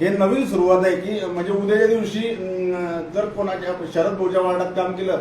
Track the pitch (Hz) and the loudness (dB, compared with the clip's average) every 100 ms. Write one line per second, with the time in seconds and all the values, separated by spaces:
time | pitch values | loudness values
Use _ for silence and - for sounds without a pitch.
0 | 180 202 190 269 208 185 180 185 185 175 | 0 2 2 2 0 2 4 4 4 0
1 | 190 214 185 175 180 202 196 214 220 226 | -2 -4 -4 -4 -2 -2 2 4 4 4
2 | 202 214 233 196 185 185 180 180 175 170 | 0 -4 -4 -4 -6 -4 -2 -2 -4 -6
3 | 160 185 214 202 196 185 180 180 165 170 | -4 -2 -2 -2 -4 -4 -4 -6 -2 0
4 | 196 190 180 185 185 180 180 190 180 185 | 0 0 0 2 2 0 -2 -2 -2 -2
5 | 185 151 | -2 -2